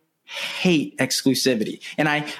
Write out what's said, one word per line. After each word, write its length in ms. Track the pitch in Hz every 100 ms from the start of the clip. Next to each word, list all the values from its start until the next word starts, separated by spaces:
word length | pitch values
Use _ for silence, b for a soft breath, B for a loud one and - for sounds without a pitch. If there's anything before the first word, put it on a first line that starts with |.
| _ _
hate 720 | - - - - 185 156 - -
exclusivity. 840 | 131 - 139 123 135 117 101 - B B
And 100 | 151
I, 240 | 147 147